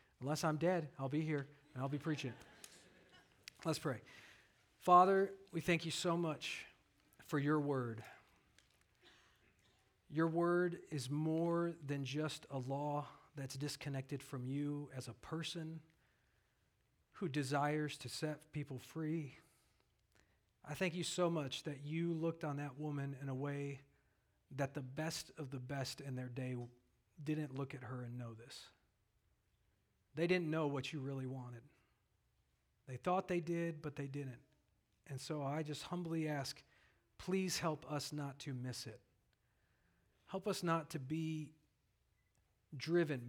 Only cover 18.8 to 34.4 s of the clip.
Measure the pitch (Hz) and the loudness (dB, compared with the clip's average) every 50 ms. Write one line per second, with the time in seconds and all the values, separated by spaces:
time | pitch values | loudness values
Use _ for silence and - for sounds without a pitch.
18.8 | - - - 160 160 151 160 170 151 131 - - - - _ _ _ _ _ _ | -10 -8 -6 -4 -2 0 0 0 -2 -4 -8 -14 -20 -20 _ _ _ _ _ _
19.8 | _ _ _ _ _ _ _ - _ _ _ _ _ _ _ _ - 139 147 - | _ _ _ _ _ _ _ -20 _ _ _ _ _ _ _ _ -10 -8 -2 0
20.8 | 190 180 160 180 165 - - - 180 170 170 165 143 131 - - - 156 147 139 | 0 0 0 0 -2 -2 2 2 4 4 4 2 0 -2 -4 -6 -4 -6 -6 -6
21.8 | 143 143 156 165 170 170 170 160 160 165 165 170 170 151 143 139 147 143 135 139 | -4 -4 -2 0 0 0 0 2 2 0 0 0 -2 -2 -2 -2 -4 -4 -6 -4
22.8 | 151 151 143 143 139 139 139 131 139 139 131 127 139 143 143 143 143 139 139 131 | -4 -2 -2 -2 -2 -2 -4 -4 -4 -4 -2 -2 -2 -2 -2 -2 -2 -4 -6 -8
23.8 | - - _ _ _ _ _ _ _ _ _ _ _ - 135 131 143 135 - 151 | -12 -18 _ _ _ _ _ _ _ _ _ _ _ -8 -2 0 0 0 0 -4
24.8 | 135 127 135 147 156 165 160 - - - - - 151 131 139 131 127 120 139 135 | -6 -6 -4 -4 -2 -2 -2 -4 -6 -10 -10 -10 -8 -6 -6 -6 -4 -4 -4 -4
25.8 | 131 - - - 139 139 131 127 127 123 120 131 127 127 127 120 120 120 - - | -2 -4 -6 -6 -6 -6 -4 -4 -6 -6 -4 -4 -4 -2 -2 -4 -4 -8 -10 -18
26.8 | _ _ _ _ _ _ _ - 147 147 151 151 151 143 135 135 139 131 - 131 | _ _ _ _ _ _ _ -8 -4 -2 0 0 0 -2 -2 -4 -4 -4 -6 -8
27.8 | 123 110 127 123 123 120 120 123 120 117 113 113 117 135 - - - - - _ | -8 -6 -6 -6 -6 -6 -6 -6 -6 -8 -10 -12 -14 -14 -14 -14 -16 -18 -20 _
28.8 | _ _ _ _ _ _ _ _ _ _ _ _ _ _ _ _ _ _ _ _ | _ _ _ _ _ _ _ _ _ _ _ _ _ _ _ _ _ _ _ _
29.8 | _ _ _ _ _ _ - 139 165 170 180 180 170 156 156 160 156 147 139 135 | _ _ _ _ _ _ -2 2 4 4 4 4 4 4 4 4 4 4 2 0
30.8 | 127 - - 147 131 139 139 135 131 127 131 131 123 123 120 120 123 143 - _ | 0 -2 -4 -4 -2 -2 -2 -2 -2 -4 -4 -6 -6 -8 -10 -12 -14 -18 -20 _
31.8 | _ _ _ _ _ _ _ _ _ _ _ _ _ _ _ _ _ _ _ _ | _ _ _ _ _ _ _ _ _ _ _ _ _ _ _ _ _ _ _ _
32.8 | _ - 131 120 - 185 180 190 185 - 180 175 156 156 170 170 170 170 156 147 | _ -10 -10 -4 0 2 2 2 2 2 0 0 0 0 0 0 0 -2 -2 -4
33.8 | 151 151 135 - 139 139 135 143 143 135 123 117 | -6 -6 -6 -6 -6 -6 -6 -6 -6 -6 -8 -12